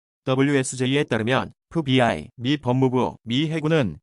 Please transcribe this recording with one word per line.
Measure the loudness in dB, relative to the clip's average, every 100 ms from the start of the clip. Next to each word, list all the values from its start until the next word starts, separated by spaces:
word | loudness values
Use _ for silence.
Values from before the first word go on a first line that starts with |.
| _ _
더블유에스제이에 | -2 2 2 2 0 -2 0 0
따르면 | 0 -2 0 -2 -2 -12 _
푸 | -4
비아이, | 2 2 2 0 -8
미 | -6 -2 -2
법무부, | 0 2 2 2 -2 -6
미 | -4 -2 -2
해군은 | -2 0 0 0 -4